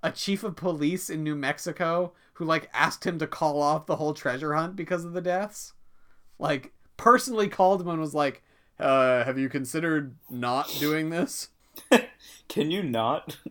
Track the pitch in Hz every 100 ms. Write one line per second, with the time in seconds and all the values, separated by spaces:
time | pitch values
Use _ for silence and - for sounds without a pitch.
0 | 127 - - 196 220 165 180 160 147 180
1 | - 156 151 147 139 147 175 156 165 170
2 | 175 - _ - 165 160 - 120 160 -
3 | 208 170 151 - 156 147 147 156 - 156
4 | 151 147 135 123 151 151 165 196 165 180
5 | 170 175 175 180 208 - - - - -
6 | - - - - 139 143 - - - -
7 | 226 247 254 226 202 - 185 196 175 165
8 | 156 147 143 131 _ _ _ - 139 135
9 | 131 123 120 131 135 139 127 160 165 156
10 | 139 120 - 123 120 131 156 - 147 156
11 | 156 165 262 - - _ _ - - 240
12 | - - - - - - 151 185 170 113
13 | 113 151 - - -